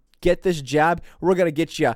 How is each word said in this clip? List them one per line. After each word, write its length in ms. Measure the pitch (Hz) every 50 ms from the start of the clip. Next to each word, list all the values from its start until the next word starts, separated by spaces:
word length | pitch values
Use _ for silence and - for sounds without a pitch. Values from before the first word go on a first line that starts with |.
| _ _ _ _ -
get 200 | 175 175 175 -
this 200 | 190 175 156 139
jab, 400 | 123 135 151 151 165 175 160 - - - -
we're 140 | - 170 190
gonna 160 | 180 185 170
get 280 | 147 143 165 151 - -
you 140 | 156 127 113